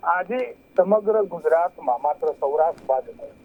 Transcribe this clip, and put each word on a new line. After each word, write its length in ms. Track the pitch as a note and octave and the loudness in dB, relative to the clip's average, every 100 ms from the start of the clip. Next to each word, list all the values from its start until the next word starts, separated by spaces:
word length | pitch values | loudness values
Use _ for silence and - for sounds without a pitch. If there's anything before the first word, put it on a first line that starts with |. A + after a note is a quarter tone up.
આજે 540 | E3+ F3+ F3+ B3 A#3+ - _ - | 0 -2 -2 -4 -6 -10 _ 2
સમગ્ર 460 | F3+ G#3+ G#3 G#3+ | 4 4 2 0
ગુજરાતમાં, 800 | G3 E3+ D3+ D#3+ F3 - - A#2+ | 0 -2 2 2 2 -4 -4 -2
માત્ર 240 | D3 D3 D#3 C#3+ | -2 -2 -4 -2
સૌરાષ્ટ્ર 440 | C#3+ D3+ D#3+ D#3+ - | -2 0 0 -2 -2
બાદ 180 | C3 B2 | -2 -2
નહીં 220 | A#2 - - | -16 -18 -18